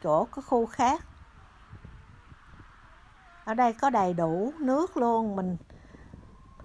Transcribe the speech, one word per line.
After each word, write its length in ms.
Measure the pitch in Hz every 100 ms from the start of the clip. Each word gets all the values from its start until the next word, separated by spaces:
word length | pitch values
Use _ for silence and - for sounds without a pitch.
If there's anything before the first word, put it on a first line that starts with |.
của 220 | 165 156
cái 180 | 220 -
khu 240 | - 247 233
khác. 380 | - 254 320 - - - - - - - - - - - - - - - - - - - - - - - -
Ở 100 | -
đây 180 | 226 240
có 180 | 220 277
đầy 240 | 240 185
đủ 380 | 175 165 170 226 320
nước 380 | 269 269 359 -
luôn. 400 | 233 226 226 196
Mình, 200 | 185 175 - - - - - - - - - -